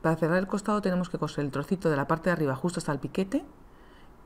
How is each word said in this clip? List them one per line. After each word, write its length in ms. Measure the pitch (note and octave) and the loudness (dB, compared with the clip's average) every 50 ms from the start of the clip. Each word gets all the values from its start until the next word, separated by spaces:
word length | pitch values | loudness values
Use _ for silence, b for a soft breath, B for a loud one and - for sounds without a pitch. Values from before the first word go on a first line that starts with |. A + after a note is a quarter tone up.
Para 140 | - E3 D#3+ | 0 2 2
cerrar 220 | D#3+ - D#3 E3+ F#3 | 2 2 2 2 2
el 100 | F#3+ F#3+ | 2 0
costado 340 | - G3+ - - G#3 G#3 | -2 -4 0 0 0 0
tenemos 280 | G3+ F#3+ F3+ F3+ F#3 - | 2 2 0 0 -2 -2
que 80 | - D3+ | -4 -4
coser 260 | - D3 - - D3 | -4 -4 -2 -2 -2
el 80 | C#3 | -2
trocito 380 | C3 C#3 D3 - G3 F3 - E3+ | -2 -2 -2 -2 -2 0 2 2
de 80 | D#3 C#3 | 2 2
la 100 | C#3+ - | 2 2
parte 220 | E3 D#3+ E3 F#3 | 0 0 2 0
de 40 | F3 | 2
arriba 220 | D#3 D#3 C#3 C3 | 2 2 0 0
justo 240 | C3 - F3+ F3 F3+ | 0 -2 -2 -2 -2
hasta 140 | - - D3 | -2 -2 -4
el 60 | C3+ | -4
piquete 460 | - C#3+ - - F#3+ G3 - C#4+ F#4+ - - - - B B B B B B B B B B - - | -4 -4 -2 -2 -2 0 0 -2 -2 -4 -18 -20 -20 B B B B B B B B B B -18 -8